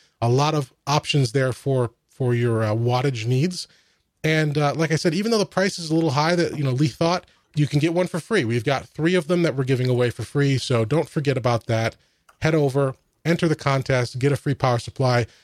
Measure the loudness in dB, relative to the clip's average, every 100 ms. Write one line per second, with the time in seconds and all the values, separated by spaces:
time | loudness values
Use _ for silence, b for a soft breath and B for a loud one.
0 | b b 0 2 0 -2 -4 _ -2 -2
1 | 0 0 0 0 -2 -2 -2 -2 -2 -6
2 | _ -4 -2 0 0 0 0 0 0 0
3 | 0 -2 -2 0 0 -4 -12 b b b
4 | _ _ -2 0 0 0 0 0 0 0
5 | 0 0 0 0 0 -2 -2 -2 -2 0
6 | 0 0 2 2 0 -2 -2 0 0 0
7 | -2 -2 -6 b b -2 0 0 0 0
8 | -2 -4 -2 0 0 0 0 -2 -4 -4
9 | 0 0 0 0 0 0 0 0 2 2
10 | 0 -2 -4 0 0 0 0 0 2 0
11 | -2 -2 -2 0 0 0 0 -2 -2 -6
12 | b b b _ 0 2 2 2 -2 -4
13 | _ _ -2 2 2 2 2 0 0 0
14 | -2 0 0 0 -2 0 2 0 -2 -2
15 | 2 2 0 b